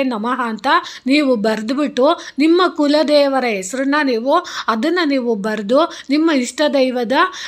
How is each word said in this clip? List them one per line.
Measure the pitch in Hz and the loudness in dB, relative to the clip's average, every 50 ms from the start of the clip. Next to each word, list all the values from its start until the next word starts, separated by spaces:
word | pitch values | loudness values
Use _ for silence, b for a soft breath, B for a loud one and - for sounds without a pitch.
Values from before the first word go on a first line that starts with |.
| 277 | 0
ನಮಃ | 262 240 208 208 240 247 247 247 | -2 -2 -4 -4 -4 -4 -4 -4
ಅಂತ | 233 220 - - 269 311 359 339 B B B B | -4 -6 -4 -2 0 0 0 -2 B B B B
ನೀವು | 254 269 302 302 262 254 | 0 2 2 2 2 2
ಬರ್ದ್ಬಿಟ್ಟು, | 214 196 220 220 214 220 220 269 285 302 254 - 247 254 302 339 339 B B B - | 2 0 0 -2 -2 -2 -4 -2 -2 -2 -2 0 2 2 2 2 0 B B B 0
ನಿಮ್ಮ | 285 320 330 359 370 262 - | 2 4 4 4 2 2 0
ಕುಲದೇವರ | - 294 285 294 302 311 302 294 294 285 277 269 262 247 240 214 | 0 0 2 2 2 2 4 4 4 4 2 2 0 0 -2 -2
ಹೆಸರನ್ನ | 190 185 - - 254 269 269 285 302 294 | -4 -6 -6 -6 -4 -2 0 0 0 0
ನೀವು, | 269 240 220 233 269 302 359 339 B B B B | 0 0 -2 0 0 0 0 0 B B B B
ಅದನ್ನ | - 226 220 226 320 339 359 339 | -4 -2 0 0 0 0 0 0
ನೀವು | 285 277 269 233 240 226 202 | 0 0 0 0 -2 -2 -2
ಬರ್ದು, | 190 220 214 214 208 196 247 285 339 330 B B B - | -2 -4 -4 -4 -2 0 2 2 2 0 B B B -2
ನಿಮ್ಮ | 269 302 320 330 311 269 | 0 2 2 2 2 0
ಇಷ್ಟ | 247 233 - - 302 294 262 | -2 -2 -2 -2 0 0 2
ದೈವದ | 277 262 262 240 247 240 202 262 302 359 370 B B B | 2 2 0 0 -2 -2 0 0 0 0 0 B B B